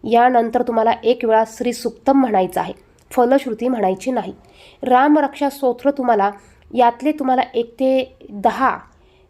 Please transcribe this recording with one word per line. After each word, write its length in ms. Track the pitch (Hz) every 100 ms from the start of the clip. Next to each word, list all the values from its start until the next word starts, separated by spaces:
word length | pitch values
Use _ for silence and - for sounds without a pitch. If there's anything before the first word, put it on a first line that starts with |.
यानंतर 580 | 233 233 247 247 233 240
तुम्हाला 300 | 247 247 226 -
एक 200 | 220 240
वेळा 200 | 220 220 220
श्री 260 | - 247
सुक्तम 480 | 240 233 - - 277
म्हणायचं 400 | 254 202 185 185
आहे, 120 | 180 - _ _ _
फलश्रुती 580 | - 240 269 262 220 247
म्हणायची 420 | 240 190 190 254
नाही. 220 | 247 180 - _ _ - _
रामरक्षा 680 | 254 247 285 302 285 - 285
स्तोत्र 400 | 269 262 240 285
तुम्हाला 400 | 285 247 214 202 202 _ _ _
यातले 380 | 233 240 233 277
तुम्हाला 300 | 302 262 254 262
एक 200 | 226 233
ते 420 | - 262 262 254 _ -
दहा, 460 | 208 220 226 254 - - _ _ _ _